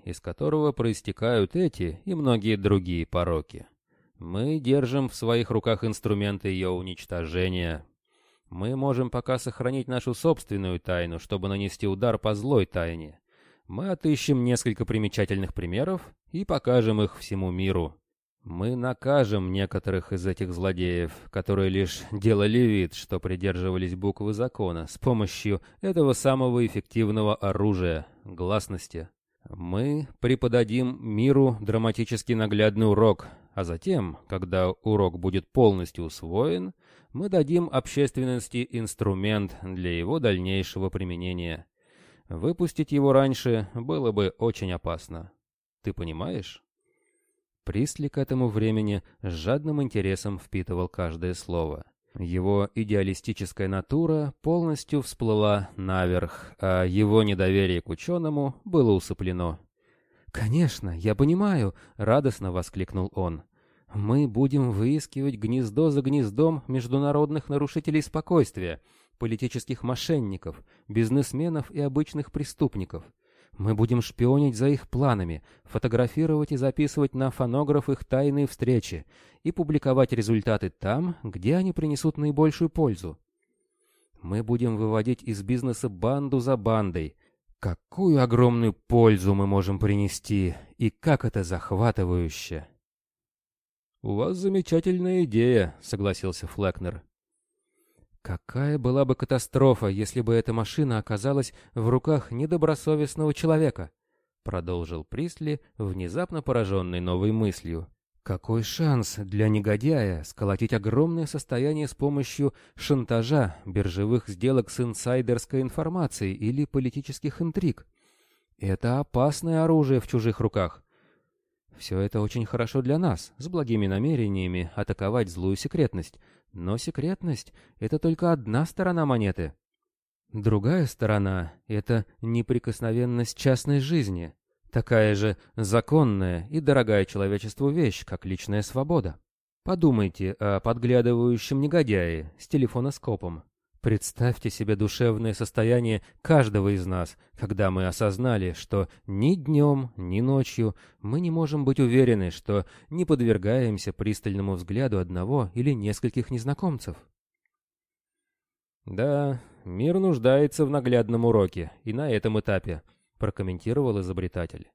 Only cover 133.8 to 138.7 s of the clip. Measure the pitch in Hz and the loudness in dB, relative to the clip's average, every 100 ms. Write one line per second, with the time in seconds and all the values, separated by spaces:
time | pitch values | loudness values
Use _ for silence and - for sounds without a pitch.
133.8 | 135 135 101 90 82 - _ _ _ - | 2 0 0 -4 -8 -14 _ _ _ -4
134.8 | - 113 107 101 107 95 _ - 101 113 | 2 4 4 4 0 -2 _ -6 0 2
135.8 | - 156 131 98 95 85 101 151 143 135 | 4 4 4 2 0 -2 -4 -4 2 4
136.8 | 110 104 95 101 98 101 110 - 139 156 | 4 4 2 0 -2 -2 -4 -4 -2 2
137.8 | 131 - - 90 92 92 - 104 104 | 0 0 -8 -10 -6 -6 -4 -4 -2